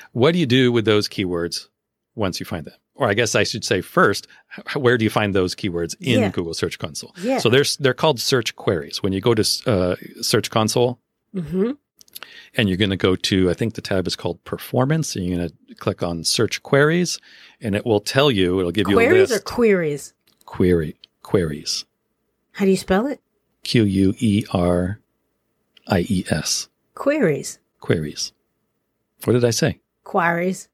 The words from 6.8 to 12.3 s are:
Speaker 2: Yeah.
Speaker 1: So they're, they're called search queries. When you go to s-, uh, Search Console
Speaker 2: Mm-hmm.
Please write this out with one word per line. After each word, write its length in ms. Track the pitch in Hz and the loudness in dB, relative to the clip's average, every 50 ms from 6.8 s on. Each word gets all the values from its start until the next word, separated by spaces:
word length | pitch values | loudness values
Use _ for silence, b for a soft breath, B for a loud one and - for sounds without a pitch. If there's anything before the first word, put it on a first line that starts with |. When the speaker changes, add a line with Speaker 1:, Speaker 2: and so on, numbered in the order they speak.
| - 80 69 - - - _ 170 | -12 -12 -12 -14 -16 -16 _ -8
Speaker 2:
Yeah. 180 | 185 247 269 233 | -4 -4 -2 0
Speaker 1:
So 100 | - 214 | 2 2
they're, 160 | 123 139 139 - - - | 4 4 2 2 -2 -2
they're 140 | 143 131 123 | 0 -2 0
called 260 | - - 160 139 113 | 2 0 0 0 0
search 360 | - - 139 123 - - - | 0 0 0 0 0 -2 -8
queries. 480 | - - - 98 76 69 - - - - | -4 -2 -2 -2 -2 -4 -6 -8 -6 -4
When 100 | 95 95 | -4 -2
you 60 | 98 | 0
go 120 | 92 120 113 | 0 2 2
to 60 | 107 | 2
s-, 240 | 101 - - - - | 0 0 -2 -2 -2
uh, 280 | - 107 92 92 90 90 - - - - - | 0 0 2 2 0 -2 -4 -8 -14 -14 -8
Search 280 | 117 - - 110 - - | -2 0 0 0 0 0
Console 500 | - 113 110 107 - 123 120 127 123 - _ _ _ _ _ _ - | 0 0 0 2 2 2 0 0 0 -6 _ _ _ _ _ _ -10
Speaker 2:
Mm-hmm. 360 | 190 160 147 175 185 208 240 294 - _ _ _ _ _ _ - B B B | -10 -8 -6 -4 -2 -2 -2 -4 -8 _ _ _ _ _ _ -20 B B B